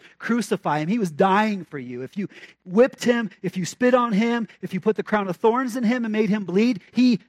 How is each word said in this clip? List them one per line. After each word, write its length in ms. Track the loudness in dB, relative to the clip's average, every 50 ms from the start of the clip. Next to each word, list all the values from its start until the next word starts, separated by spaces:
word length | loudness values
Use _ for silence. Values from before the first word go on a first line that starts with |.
| -12 -20 _
"Crucify 600 | _ -4 -2 -2 -2 0 -2 -4 -4 -2 -2 -2 0
him," 80 | 0
he 120 | -2 -2 -2
was 120 | -2 -4
dying 540 | 0 0 2 4 4 2 2 0 -2 -6 -8
for 120 | -12 -12
you. 240 | -12 -12 -10 -10 -10 -12
If 140 | -10 -8
you 120 | -8 -8 -8 -10 -18 -20 -20 _ _ _
whipped 380 | 0 4 4 4 4 2 -2 -2
him, 260 | 0 0 0 -2 -6 -8 _
if 160 | -8 -6 -4
you 80 | -4 -6
spit 280 | -6 -2 0 2 4 4
on 200 | 4 2 2 2
him, 340 | 0 2 0 0 -2 -4 -8 -10 _
if 120 | -12 -8 -8
you 60 | -2
put 160 | -2 -2 -2
the 80 | -2 -2
crown 240 | -2 -2 -2 -2
of 80 | -4 -4
thorns 380 | 0 2 2 2 2 -2 -4 -4
in 80 | -2 0
him 220 | 0 0 0 -2
and 60 | -2
made 180 | -2 0 0 0
him 160 | 0 -2 -2
bleed, 360 | -2 0 2 2 2 0 -2 -8 _
he 280 | 0 2 4 4 2 2 -2